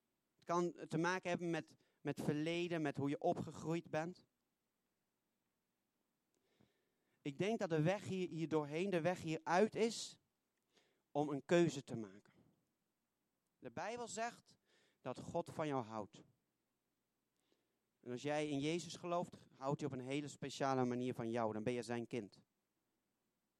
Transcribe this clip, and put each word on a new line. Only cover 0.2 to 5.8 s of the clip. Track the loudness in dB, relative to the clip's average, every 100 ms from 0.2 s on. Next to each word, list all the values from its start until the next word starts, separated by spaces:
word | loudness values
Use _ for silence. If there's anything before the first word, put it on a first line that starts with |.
| _
Het | _
kan | 0 2 2 -2 -2
te | 0
maken | 2 0 0
hebben | -2 0
met, | -2 -4 -14 _ _
met | -6 -2
verleden, | 0 2 0 0 0 0
met | 0 0
hoe | -2
je | 0
opgegroeid | 0 0 -4 -6 -2 -2 -2
bent. | -4 -4 -8 _ _ _ _ _ _ _ _ _ _ _ _ _ _ _ _